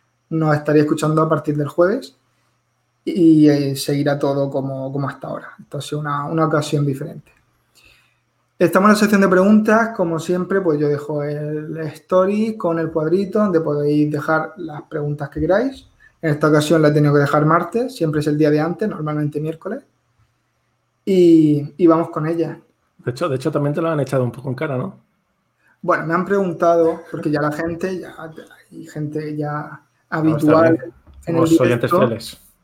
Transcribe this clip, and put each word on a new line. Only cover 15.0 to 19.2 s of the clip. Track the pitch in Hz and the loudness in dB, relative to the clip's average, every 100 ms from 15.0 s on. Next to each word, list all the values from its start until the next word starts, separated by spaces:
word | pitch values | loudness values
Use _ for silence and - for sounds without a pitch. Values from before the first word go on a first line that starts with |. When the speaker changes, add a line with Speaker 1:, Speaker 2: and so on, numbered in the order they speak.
| 147 147 143 | -6 -6 -8
Speaker 1:
que | 151 | -4
queráis. | 156 196 262 262 - _ _ _ | 0 0 0 -6 -14 _ _ _
En | 160 | -2
esta | 147 156 | 0 2
ocasión | 151 147 165 | 2 4 4
la | 151 | 4
he | |
tenido | 151 147 | 4 4
que | 143 | 4
dejar | 143 156 156 | 2 2 2
martes, | 165 170 226 262 - | 2 0 -4 -4 -4
siempre | 160 151 | -2 -2
es | 151 | -2
el | 147 | 2
día | 151 | 2
de | 151 | 2
antes, | 160 175 214 | 0 -4 -6
normalmente | 165 151 151 | -6 -6 -4